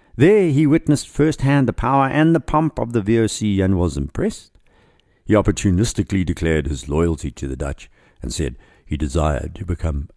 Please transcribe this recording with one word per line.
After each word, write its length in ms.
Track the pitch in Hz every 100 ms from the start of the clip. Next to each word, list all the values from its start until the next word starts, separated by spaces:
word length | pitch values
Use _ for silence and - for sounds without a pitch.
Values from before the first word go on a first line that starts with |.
| _ -
There 340 | 151 214 180
he 160 | 139 156
witnessed 440 | 160 - 147 -
firsthand 580 | - 156 151 131 143 123
the 60 |
power 340 | - 117 139 135
and 260 | 139 160
the 60 | 165
pomp 400 | - 156 160 -
of 140 | 117
the 80 | 120
V 180 | 98 113
O 80 | 110
C 340 | - 110 98
and 160 | 95 95
was 200 | 87 71
impressed. 540 | 69 - 220 - - _ _ _ _ _ _ _ -
He 80 |
opportunistically 920 | 107 98 90 104 90 117 - 101 98 82
declared 420 | 85 82 78 71
his 200 | 69 62
loyalty 440 | 73 85 80 -
to 160 | - 69
the 100 | 65
Dutch 320 | 71 71 - _ _ _
and 120 | -
said 220 | - 71 60 - _ -
he 100 | 73
desired 600 | 76 80 76 71 78 80
to 100 | 85
become 440 | 87 82 71 71